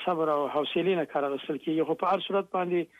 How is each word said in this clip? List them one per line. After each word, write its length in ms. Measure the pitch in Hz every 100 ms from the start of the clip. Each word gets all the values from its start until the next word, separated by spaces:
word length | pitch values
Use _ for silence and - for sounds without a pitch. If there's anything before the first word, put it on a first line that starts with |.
| -
صبر 240 | 170 156
او 180 | 147 139
حوصلې 480 | 151 139 170 175 180
نه 60 |
کار 200 | 139 147
اخیستل 340 | 143 139 - 143
کېږي. 300 | - 160 151
خو 60 |
په 140 | 160 180
هر 120 | 190
صورت 260 | - 196 190
باندې 340 | 185 180 175 165